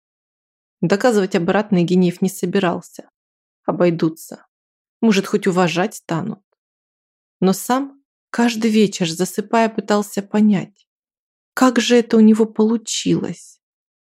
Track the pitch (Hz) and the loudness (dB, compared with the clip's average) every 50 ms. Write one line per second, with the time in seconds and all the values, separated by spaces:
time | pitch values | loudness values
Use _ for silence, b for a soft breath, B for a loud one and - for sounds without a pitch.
0 | _ _ _ _ _ _ _ _ _ _ _ _ _ _ _ _ - 170 202 202 | _ _ _ _ _ _ _ _ _ _ _ _ _ _ _ _ -2 0 0 2
1 | - 254 220 208 190 185 - 190 170 190 190 196 208 208 190 180 170 160 180 185 | 2 2 2 2 0 0 -2 -2 0 0 0 -2 0 0 0 0 2 2 2 2
2 | 185 175 175 - 190 185 - - - 180 - 196 190 170 180 185 - - - - | 2 2 0 -2 -4 -4 -4 -4 -6 -4 -2 -2 -2 -2 -4 -6 -10 -14 -20 -20
3 | - _ _ _ _ _ _ _ _ _ _ _ _ - - 165 175 175 170 165 | -20 _ _ _ _ _ _ _ _ _ _ _ _ -6 -2 2 2 2 2 0
4 | 170 160 160 - - - - - _ _ _ _ _ _ _ _ _ _ _ _ | -2 -4 -4 -6 -14 -20 -20 -20 _ _ _ _ _ _ _ _ _ _ _ _
5 | 233 226 196 196 190 - - 202 - 202 170 185 185 165 165 180 185 220 - - | 0 2 2 2 0 -2 -4 -2 -2 -2 0 0 0 0 0 -2 -4 -4 -6 -12
6 | - - 165 156 - 220 226 - _ _ _ _ _ _ _ _ _ _ _ _ | -10 -8 -8 -6 -6 -8 -10 -12 _ _ _ _ _ _ _ _ _ _ _ _
7 | _ _ _ _ _ _ _ _ 185 190 190 - - - 247 262 277 277 - _ | _ _ _ _ _ _ _ _ 0 0 0 -2 -2 -4 -2 -2 -4 -6 -12 _
8 | _ _ _ _ _ _ - - 240 240 226 220 233 226 214 220 208 196 202 - | _ _ _ _ _ _ -4 -2 0 0 0 0 -2 0 2 2 2 2 0 -4
9 | 185 160 160 175 185 185 - - 208 - - 226 226 220 220 - - - 208 208 | -4 -4 -2 -4 -4 -4 -4 -8 -6 -2 0 0 0 0 -2 -6 -4 -2 -2 -2
10 | 208 - - 202 196 - - 214 214 208 202 170 - - _ _ _ _ _ _ | -2 -4 -8 -10 -8 -4 0 2 4 4 2 0 -2 -8 _ _ _ _ _ _
11 | _ _ _ _ _ _ _ _ _ _ _ - 254 254 240 240 220 226 240 240 | _ _ _ _ _ _ _ _ _ _ _ 0 2 2 2 2 0 2 2 2
12 | 226 233 226 226 220 220 220 220 226 220 220 - 214 220 233 226 220 - - - | 2 2 4 4 6 6 6 4 2 -2 0 -2 0 0 0 -4 -6 -8 -8 -6
13 | - 175 170 165 - - 170 - - - - _ _ _ _ _ _ _ _ _ | -2 -2 -2 -2 -2 -6 -10 -12 -16 -20 -20 _ _ _ _ _ _ _ _ _
14 | _ | _